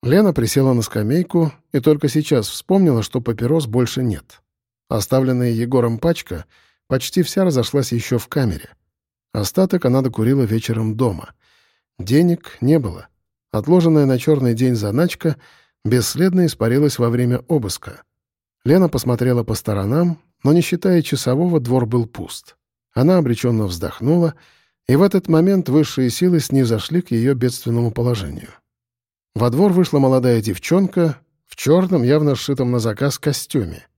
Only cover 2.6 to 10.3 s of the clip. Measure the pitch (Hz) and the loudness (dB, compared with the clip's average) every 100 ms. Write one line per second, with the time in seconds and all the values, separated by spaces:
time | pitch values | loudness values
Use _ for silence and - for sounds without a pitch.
2.6 | - 190 180 120 104 127 120 110 120 160 | -2 2 4 2 -2 -6 -6 -4 0 -2
3.6 | 131 113 120 - 127 82 - - _ _ | 0 -2 -2 -2 -4 -4 -8 -20 _ _
4.6 | _ _ _ 113 101 131 131 127 123 113 | _ _ _ -4 0 0 0 0 0 -2
5.6 | 120 127 120 117 165 170 - 85 - _ | 0 0 0 0 -2 -2 -6 -12 -12 _
6.6 | _ _ _ 131 - - 170 - 185 135 | _ _ _ -4 -2 -2 -2 0 0 0
7.6 | 113 143 120 120 - 123 - 151 123 76 | 0 -2 -2 -4 -2 -4 -2 -4 -2 -4
8.6 | - _ _ _ _ _ _ - 101 - | -12 _ _ _ _ _ _ -6 -4 0
9.6 | 190 180 127 131 131 113 113 | 0 0 0 0 0 -2 0